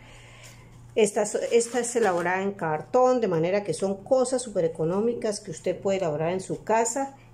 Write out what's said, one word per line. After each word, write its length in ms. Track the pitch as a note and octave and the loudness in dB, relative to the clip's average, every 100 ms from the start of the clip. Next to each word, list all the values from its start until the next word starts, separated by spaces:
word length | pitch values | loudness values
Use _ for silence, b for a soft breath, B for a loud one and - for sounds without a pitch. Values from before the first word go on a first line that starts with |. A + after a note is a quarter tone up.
| B B B B B B B B - | B B B B B B B B -6
Esta, 280 | - G#3 A3+ | 0 2 2
esta 580 | G#3 - F#3 A#3 A#3 B3+ | -2 -2 2 2 2 -2
es 160 | A#3 A#3 | -2 2
elaborada 460 | G#3 F3 F3 F#3 | 2 2 0 0
en 100 | G3 | -2
cartón, 720 | G3+ E3 D#3 - B3 B3+ B3+ | -4 -2 -4 0 4 4 4
de 60 | G#3+ | 2
manera 360 | E3 E3+ G3+ | 2 2 0
que 80 | G3+ | -2
son 320 | - G3 G3 | -2 -2 -2
cosas 380 | - C4 B3+ B3+ | 0 2 2 0
súper 240 | A3+ G3 E3 | -2 0 0
económicas 760 | E3 D#3+ F#3+ A#3 A#3 A3+ G#3 | 0 -2 0 0 -2 -4 -6
que 100 | - | -8
usted 300 | D#3+ F#3 F3+ | -8 -6 -4
puede 180 | G3 F#3+ | -2 0
elaborar 340 | F3 D3 D#3+ | 0 0 -2
en 100 | F#3 | -2
su 200 | F#3 D3+ | -4 -6
casa 540 | - A3 A#3 C#4 C4+ B B | 0 0 2 -2 -6 B B